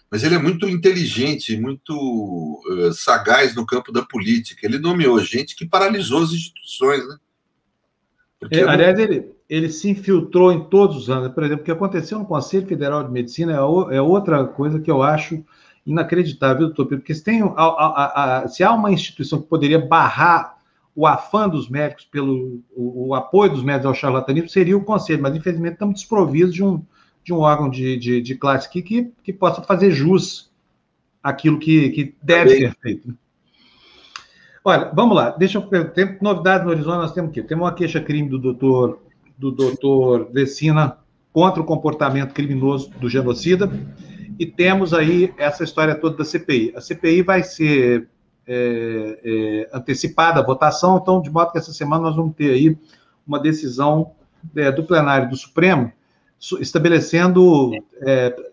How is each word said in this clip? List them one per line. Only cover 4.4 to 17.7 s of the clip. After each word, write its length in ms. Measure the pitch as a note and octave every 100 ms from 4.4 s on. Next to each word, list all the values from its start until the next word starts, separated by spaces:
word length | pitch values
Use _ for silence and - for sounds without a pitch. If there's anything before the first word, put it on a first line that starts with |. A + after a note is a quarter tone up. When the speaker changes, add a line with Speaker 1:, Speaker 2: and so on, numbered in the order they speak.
| - - G#2
Speaker 1:
Ele 140 | C#3
nomeou 380 | E3+ F3 C#3 A2
gente 340 | F#2+ A#2 - -
que 100 | E3
paralisou 580 | F#3+ G3 G3+ A#2 D3
as 100 | D#3+
instituições, 760 | E3+ - - - - C3 C#3 C#3
né? 100 | D3+ _ _ _ _ _ _ _ _ _ _ _ -
Porque 200 | - D#3+
Speaker 2:
É, 80 | D3
Speaker 1:
não 60 |
Speaker 2:
aliás, 280 | D3 F3 G3
ele, 320 | G#3+ C#3 - - -
ele 220 | D#3 D#3+
se 200 | - G3+
infiltrou 600 | G3 G3 F3+ D#3 F3+ F3+
em 140 | E3 D#3
todos 320 | G3 F#3+ C#3+
os 120 | A2+
anos. 240 | C3 B2+
Por 100 | D#3+
exemplo, 180 | D3 D3
o 40 | E3
que 60 |
aconteceu 480 | - G3 F3+ - G#3+
no 60 | F#3+
Conselho 420 | D3+ - F#3+ F#3+
Federal 340 | D3+ C#3+ D3
de 100 | C3
Medicina 400 | B2 A#2+ D#3 E3+
é 80 | D3
o, 280 | C#3 F3+ F3
é 100 | C3+
outra 420 | D3 G3 G3 D3
coisa 340 | B2+ - D3+ D#3
que 140 | D#3
eu 100 | C3+
acho 400 | C#3+ D#3 - D#3+ - _ _ _ D3+
inacreditável, 840 | D#3+ D#3+ E3+ D#3 C3 C3+ C3 D#3+
doutor 180 | D#3 C3
Pedro, 120 | C3+
porque 160 | - D#3
se 80 |
tem, 180 | G#3+ A3+
a, 40 | G3+
a, 180 | D3+
a, 800 | D#3+